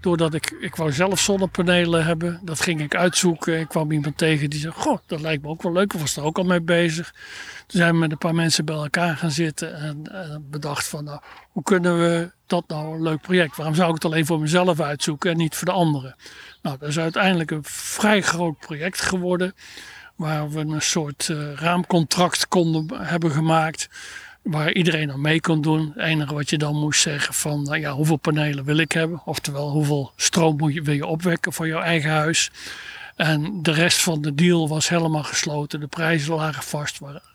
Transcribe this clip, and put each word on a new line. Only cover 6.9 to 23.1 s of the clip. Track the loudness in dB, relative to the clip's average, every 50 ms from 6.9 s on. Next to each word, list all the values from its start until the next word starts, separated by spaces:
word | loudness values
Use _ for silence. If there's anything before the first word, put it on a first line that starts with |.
| 0 -2 -8 -10 -14 -20 -20 -18 -16 -16 -16 -16 -16 -18 -12
Toen | -2 2 4
zijn | 4 6 6
we | 4
met | 4 2
een | 0
paar | -2 -2 0 2
mensen | 2 2 2 2 0 0
bij | -2 -4
elkaar | -4 -4 -2 0 0 0 0 0
gaan | -2 -2 -2
zitten | 0 0 -2 -2 -2 -6 -8 -10 -8
en, | -8 -8 -8 -8 -10 -12 -12
eh, | -12 -12 -12 -10 -12 -12
bedacht | -12 -12 -10 -8 -6 -6 -4 -4 -6
van: | -6 -6 -10 -10
"Nou, | -10 -12 -16 -18 -20 -20 -20 -20 _
hoe | -10 -6 2
kunnen | 4 4 4 6 4 4 4
we | 4 4 2 2 -2 -4 _ _ _
dat | -2 -2 -2 -2
nou | -4 -8 -6 -6 -6 -4
een | -2
leuk | -2 -2 -2 -2
project? | -2 2 2 2 2 2 -2
Waarom | -6 -4 0 2
zou | 2 2
ik | 2 2
het | 0 0
alleen | 0 0 0 0
voor | 2 0 0
mezelf | 0 2 4 4 4 4 2 2
uitzoeken | 0 -2 -2 -4 -2 -4 -4 -2 0 0
en | 2
niet | 2 0 0 -2
voor | -4 -4
de | -2 2
anderen?" | 2 4 4 2 0 -2 -10 -16 _ -20 -20 -20 -20 -20 -20 -20 _
Nou, | -8 -8 -8
dat | -6 -6 -4
is | -2 -2
uiteindelijk | -2 0 0 2 4 4 4 2 0 -2
een | -4 -6 -6
vrij | -8 -10 -10 -8 -8 -4 2 4 4 4 4
groot | 4 2 0 0 -2 -2 -4 -6
project | -10 -12 -10 -6 -6 -6 -4 -4
geworden. | -2 -2 -2 0 0 0 0 0 0 -2 -4 _ -20 -20 -20 -20 -18 -18 -20 -20 -20 -20 _
Waar | -6 -4 -2 -2 -2 -4 -4
we | -4 -4
een | -4 -2 -2 -2
soort, | -2 0 0 0 -2 -4 -6 -6 -6 -4
eh, | -4 -4 -6 -8 -8
raamcontract | -2 0 2 2 2 2 2 2 2 2 2 4 4 4 4 4 0 -2
konden, | 2 4 4 4 4 2 0 -2 -4 -6 -8
hebben | -4 -2